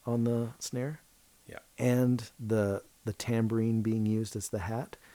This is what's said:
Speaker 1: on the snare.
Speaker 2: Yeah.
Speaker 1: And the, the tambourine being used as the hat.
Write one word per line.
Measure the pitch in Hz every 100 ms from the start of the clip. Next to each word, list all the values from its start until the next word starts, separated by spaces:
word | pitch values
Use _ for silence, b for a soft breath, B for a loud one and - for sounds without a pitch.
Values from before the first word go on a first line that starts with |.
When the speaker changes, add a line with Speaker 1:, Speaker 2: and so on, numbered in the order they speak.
| -
Speaker 1:
on | 120
the | 117 117 117 120
snare. | - 123 131 156 _ _ _ _ -
Speaker 2:
Yeah. | - _ -
Speaker 1:
And | 123 123 127 123 110 -
the, | 110 110 101 98 - _
the | -
tambourine | 104 - 113 110 113 113 113
being | 110 110 107
used | 110 110
as | 107 98
the | 107
hat. | 90 113 - - b